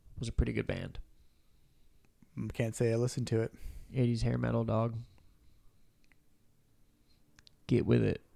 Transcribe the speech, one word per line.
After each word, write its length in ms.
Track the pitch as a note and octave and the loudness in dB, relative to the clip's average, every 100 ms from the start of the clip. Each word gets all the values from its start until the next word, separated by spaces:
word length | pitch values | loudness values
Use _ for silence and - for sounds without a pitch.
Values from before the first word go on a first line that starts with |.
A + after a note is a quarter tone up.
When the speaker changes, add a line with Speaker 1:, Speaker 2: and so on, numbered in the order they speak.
| - - | -16 -8
Speaker 1:
was 80 | A#2 | -2
a 40 | |
pretty 180 | - A#2+ | 0 0
good 160 | A2 G2+ | 0 -2
band. 320 | F#2 F2+ - - - - - _ _ - _ - - - _ - C3 A2 | -4 -6 -12 -14 -20 -20 -20 _ _ -20 _ -20 -20 -20 _ -16 -8 -6
Speaker 2:
Can't 220 | - A2+ - | -2 -4 0
say 160 | A#2 | 2
I 40 | A2+ | 2
listened 300 | B2 - A#2 | 0 -2 0
to 120 | A2+ | 0
it. 120 | A2+ - - - - | 0 -6 -12 -12 -6
Speaker 1:
Eighties 300 | B2+ A#2+ A#2 | 0 2 2
hair 140 | A#2+ B2 | 0 0
metal, 280 | A#2+ A#2 A2+ | 0 0 0
dog. 300 | A2 A#2 A2+ A#2+ - - - - - - - - _ - - _ _ _ _ _ _ _ _ _ _ _ - - - - | 0 0 -4 -10 -18 -20 -20 -20 -20 -20 -20 -20 _ -20 -20 _ _ _ _ _ _ _ _ _ _ _ -20 -20 -16 2
Get 180 | A#2+ G#2+ | 2 6
with 180 | A#2+ | 4
it. 180 | G#2 - - | 4 0 -8